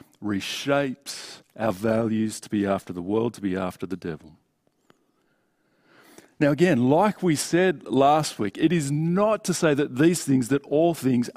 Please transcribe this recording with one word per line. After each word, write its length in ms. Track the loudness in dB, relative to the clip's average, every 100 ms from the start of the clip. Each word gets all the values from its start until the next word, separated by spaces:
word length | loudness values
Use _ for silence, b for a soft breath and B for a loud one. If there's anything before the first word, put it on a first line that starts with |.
| B _
reshapes 1200 | -6 -4 -6 -6 -2 -2 -2 -6 -12 -14 -16 -20 _ -4
our 160 | -4
values 640 | -2 0 0 0 -2 -2 -6
to 100 | -6
be 160 | -2
after 280 | 0 -2 -6
the 80 | -10
world, 320 | -4 -2 -2
to 80 | -4
be 160 | -4 -4
after 280 | -6 -8
the 120 | -10 -8
devil. 400 | -8 -10 -14 -20 _ _ _ _ _ b b b b b b b b b b b b b b 0
Now, 80 | 2
again, 380 | 4 4 4 4
like 340 | 4 2 0
we 140 | 0 0
said 500 | 0 2 2 0 -2
last 500 | 4 4 4 0 -4
week, 200 | -6 0
it 160 | 0
is 180 | 2 0
not 540 | -2 0 2 2 0
to 80 | -2
say 200 | 0 2
that 200 | 2 0
these 300 | 2 2 2
things, 240 | 0 0 0
that 120 | -2
all 280 | 0 0 2
things 360 | 0 0 0 0